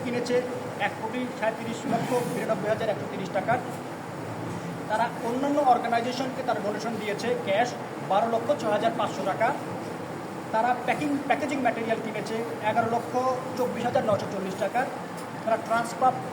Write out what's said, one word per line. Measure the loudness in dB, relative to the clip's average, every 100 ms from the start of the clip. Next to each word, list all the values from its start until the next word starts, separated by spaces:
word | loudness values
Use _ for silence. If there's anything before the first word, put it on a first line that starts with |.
কিনেছে | -2 -2 2 2 2 -4 -6 -2 -2
এক | -2
কোটি | -4 -4 -4 0
সাঁইত্রিশ | 0 0 -4 -4 0
লক্ষ | 0 2 0 0
বিরানব্বই | -2 0 0 0
হাজার | 0 0
একশো | -2 -2
তিরিশ | -4 -2 -2
টাকার। | 2 0 0 -6 -8 -8 -10 -8 -8 -6 -6 -6 -6 -6 -2
তারা | 2 2 0 -2
অন্যান্য | 0 2 4 6
অর্গানাইজেশনকে | 6 4 2 2 -2 -2 -2 -2
তারা | 0 0
ডোনেশন | -2 -2 -4
দিয়েছে | -2 -2 0 0 2
ক্যাশ | 2 2 0 -8 -6 2
বারো | 2 4 2
লক্ষ | 2 2
ছয় | 2 2
হাজার | 2 2
পাঁচশো | 0 0 0
টাকা। | 2 2 2 -4 -6 -6 -8 -8 -8 -8 -8 -2
তারা | 2 2 2 2
প্যাকিং, | 0 2 0 2
প্যাকেজিং | 0 2 2 0
ম্যাটেরিয়াল | 0 0 0 -2
কিনেছে | -4 -4 -2 -4 -2 0
এগারো | 2 2 2
লক্ষ | 0 0 2 0 -2 -2
চব্বিশ | -2 0 2
হাজার | 2 4
নশো | 2 2
চল্লিশ | -4 -4 -2
টাকার। | 0 0 0 -2 -8 -8 -8 -6
তারা | 0 0 2
ট্রান্সপোর্ট, | 0 0 4 4 4 -2